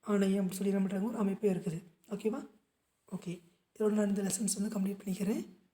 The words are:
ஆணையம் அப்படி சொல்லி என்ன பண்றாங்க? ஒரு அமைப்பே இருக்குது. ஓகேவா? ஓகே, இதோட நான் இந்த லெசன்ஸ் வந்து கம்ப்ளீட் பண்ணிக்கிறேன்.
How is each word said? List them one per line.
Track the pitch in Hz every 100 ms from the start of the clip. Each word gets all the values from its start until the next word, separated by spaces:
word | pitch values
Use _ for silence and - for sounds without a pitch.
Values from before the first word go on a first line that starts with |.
ஆணையம் | - 208 196 196
அப்படி | 190 -
சொல்லி | 202
என்ன | 196
பண்றாங்க? | 190 190 208
ஒரு | 226
அமைப்பே | 196 196 208
இருக்குது. | 175 175 160 - _ _
ஓகேவா? | 196 214 262 - - _ _ _ _ _
ஓகே, | 185 - 175 - _ _
இதோட | - 214
நான் | 208 208
இந்த | 202
லெசன்ஸ் | 196 - 202 -
வந்து | 208 214
கம்ப்ளீட் | 190 202
பண்ணிக்கிறேன். | - 185 190 277 - - _